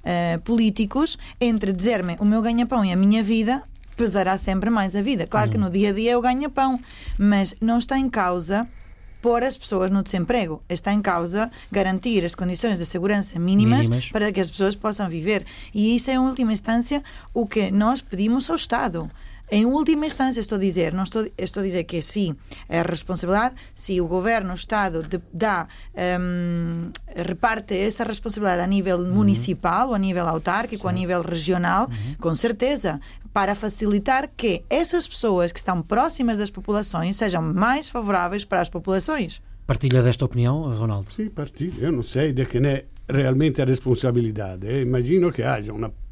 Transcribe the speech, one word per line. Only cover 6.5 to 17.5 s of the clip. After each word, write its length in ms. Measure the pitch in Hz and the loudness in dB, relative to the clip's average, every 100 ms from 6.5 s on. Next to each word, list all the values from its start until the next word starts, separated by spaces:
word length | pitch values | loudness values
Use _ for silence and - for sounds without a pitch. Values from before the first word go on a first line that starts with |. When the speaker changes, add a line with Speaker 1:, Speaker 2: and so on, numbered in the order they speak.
| 277 269 254 - - - - | 0 0 0 -6 -12 -6 2
Speaker 1:
mas 360 | 202 202 190 - | 4 4 2 0
não 180 | 220 233 | 2 2
está 200 | 233 269 | 2 0
em 120 | 269 | 0
causa 580 | 233 185 180 165 202 240 - - - - - | 0 0 0 0 -2 -2 -10 -20 -20 -20 -2
pôr 200 | 240 233 | 0 2
as 140 | 262 269 | 0 -4
pessoas 340 | - 196 185 | -4 0 2
no 140 | 196 | 2
desemprego. 580 | 190 190 165 240 175 156 - | 0 -2 0 0 0 -6 -6
Está 240 | 175 - | -4 0
em 80 | 208 | 0
causa 480 | 202 175 170 196 233 - - | 0 -2 -2 -2 -4 -6 -4
garantir 520 | 202 190 185 247 214 | 0 0 0 0 0
as 100 | 170 | 0
condições 440 | - 180 180 233 185 | -2 -4 -2 -2 -2
de 80 | 165 | -2
segurança 500 | 180 190 208 196 170 | -2 0 0 -2 -2
mínimas 400 | 175 196 214 - 113 | 2 6 6 6 4
Speaker 2:
Mínimas. 200 | 120 - | 2 -2
Speaker 1:
para 180 | 220 208 | -2 0
que 80 | 196 | 0
as 80 | 175 | -2
pessoas 280 | - 196 202 | 0 0 0
possam 320 | 220 208 190 | -4 -2 -4
viver. 360 | 160 170 208 - - - | -2 -2 -2 -4 -16 -8
E 220 | 208 220 240 | 0 4 2
isso 140 | 247 | 2
é, 40 | |
em 40 | 262 | 2
última 340 | 262 254 233 | 2 2 0
instância, 500 | 214 - 233 240 285 285 - - | 0 0 0 0 -2 -4 -18 -6
o 100 | 233 | -2
que 260 | 214 | 0